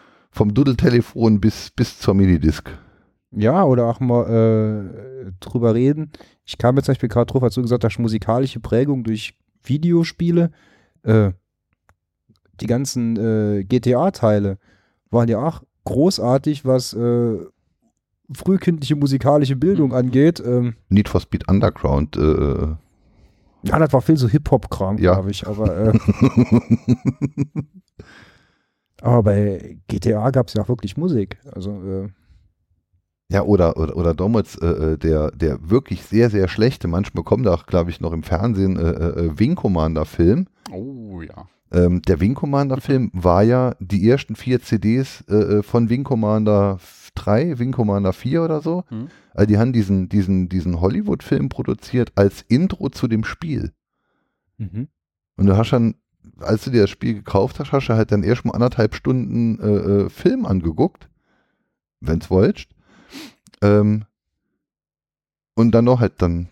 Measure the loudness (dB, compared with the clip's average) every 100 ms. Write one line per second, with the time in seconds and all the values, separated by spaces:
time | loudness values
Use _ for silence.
0 | _ _ _ -2 0 2 2 2 2 0
1 | 0 0 2 4 2 -2 -6 -6 -6 -2
2 | 0 4 4 4 2 -2 -6 -20 _ _
3 | _ _ _ -2 0 2 4 2 0 -2
4 | 0 0 2 2 4 2 0 -4 -8 -14
5 | -18 -16 -16 -16 -8 -2 0 2 2 0
6 | -6 -14 -20 _ -20 -2 0 2 0 -2
7 | -2 -2 0 0 -2 -2 -2 0 -2 -2
8 | -4 -2 -2 -2 -2 -6 -4 0 0 -2
9 | -4 -6 -8 -16 _ _ -6 -2 0 2
10 | 0 -2 0 2 0 -2 _ _ _ _
11 | 2 4 2 -2 _ _ _ _ _ _
12 | _ _ _ _ _ -10 -2 -2 -2 -2
13 | -2 0 0 0 0 -2 0 0 2 2
14 | 0 2 2 2 0 -4 _ _ _ _
15 | _ 0 2 0 -2 -6 -12 _ -6 0
16 | 2 0 0 0 0 -2 0 0 -2 -4
17 | 0 0 0 -4 -8 _ _ _ _ _
18 | _ _ -20 -6 -2 0 0 -2 -2 -2
19 | 0 0 2 2 2 0 0 2 0 0
20 | 0 4 4 2 0 0 0 -4 0 2
21 | 4 0 -2 -4 0 2 2 0 0 0
22 | 0 0 2 2 0 0 -4 -6 _ _
23 | _ _ _ _ _ _ -2 0 2 2
24 | 2 2 2 0 2 0 0 -6 -4 2
25 | 2 2 0 -6 -8 -4 -2 0 2 2
26 | 0 0 2 2 2 2 2 0 0 -2
27 | -2 -4 -6 -6 -6 -8 -12 -16 _ -20
28 | -20 -20 -20 _ _ _ _ _ _ _
29 | 2 4 4 2 0 -4 -10 -18 -10 -4
30 | 0 0 0 0 0 -2 -4 -4 -6 -6
31 | -2 -2 -4 -8 -18 -12 -10 -10 -8 -8
32 | -10 -14 _ _ _ _ _ _ _ _
33 | _ _ -4 -2 2 4 2 0 -4 -2
34 | -2 0 0 -2 -4 -4 -4 -2 -2 -2
35 | 0 0 -2 -2 -4 -4 0 0 0 -8
36 | -2 2 2 2 -2 0 0 0 -4 -4
37 | -4 -6 -2 0 2 -2 0 -2 -2 -4
38 | -6 -6 -4 -2 0 0 0 0 -2 -2
39 | -4 -2 -4 0 0 0 0 0 0 -2
40 | -4 0 2 2 -2 _ -18 -14 -14 -14
41 | -14 -14 -14 -18 -20 _ _ 2 2 2
42 | 0 0 0 -2 -2 -2 -2 -4 -2 0
43 | -2 0 2 4 4 4 0 -4 -4 0
44 | 2 2 0 -10 -4 -4 -2 -2 0 0
45 | -2 -10 -2 0 2 0 0 0 0 -2
46 | -2 -2 0 0 2 2 2 -2 -10 -20
47 | -20 -10 -2 0 0 -2 -4 -2 0 0
48 | -2 -4 -4 -2 -2 -4 -4 -6 -6 -12
49 | -12 -16 _ -2 2 2 2 0 0 0
50 | 0 -2 0 0 0 -2 -2 0 0 0
51 | -2 -4 -2 -2 -2 -6 -6 -8 -4 -2
52 | -2 2 2 0 0 0 0 -2 -8 -4
53 | -2 -2 -4 -8 -8 -8 -8 -12 _ _
54 | _ _ _ _ _ -14 -12 -10 -12 _
55 | _ _ _ 0 2 4 2 2 2 -2
56 | _ _ -20 -10 -2 -2 0 2 2 0
57 | -6 -6 -2 0 0 -4 -4 -2 0 0
58 | 2 0 0 -2 -2 -2 -2 0 -2 -2
59 | -4 -2 -2 -2 -2 -2 0 0 2 0
60 | 0 -2 -2 0 0 -2 -2 -2 -2 -4
61 | _ _ _ _ _ _ _ _ _ _
62 | -6 -4 0 2 2 0 -10 _ _ _
63 | _ -20 -20 _ _ _ 2 4 2 0
64 | -6 _ _ _ _ _ _ _ _ _
65 | _ _ _ _ _ 2 4 4 4 4
66 | 2 0 -2 -2 -6